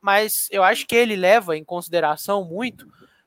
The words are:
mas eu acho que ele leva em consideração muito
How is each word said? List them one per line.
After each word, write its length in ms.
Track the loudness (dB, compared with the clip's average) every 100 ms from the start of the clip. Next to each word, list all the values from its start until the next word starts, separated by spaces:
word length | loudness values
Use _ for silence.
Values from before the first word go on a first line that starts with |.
mas 460 | 0 0 0 -4 -4
eu 120 | 2
acho 220 | 2 2 0
que 80 | 2
ele 200 | 2 2
leva 400 | 4 4 2 -6
em 80 |
consideração 800 | -6 -10 -4 -2 0 -2 -4 -4
muito 440 | -4 -8 -8 -10 -20 _ _ _